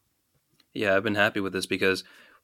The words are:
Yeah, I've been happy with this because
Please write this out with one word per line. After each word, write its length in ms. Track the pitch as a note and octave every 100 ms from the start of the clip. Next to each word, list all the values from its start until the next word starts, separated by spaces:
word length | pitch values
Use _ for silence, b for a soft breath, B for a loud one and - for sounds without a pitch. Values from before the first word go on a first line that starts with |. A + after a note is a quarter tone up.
| _ _ _ _ _ _ _
Yeah, 220 | - G#2 F#2+
I've 80 |
been 120 | G#2+ G#2
happy 240 | G#2 G#2+
with 140 | F#2+
this 120 | F#2 F2+
because 380 | F#2+ G2 F#2+ b b b b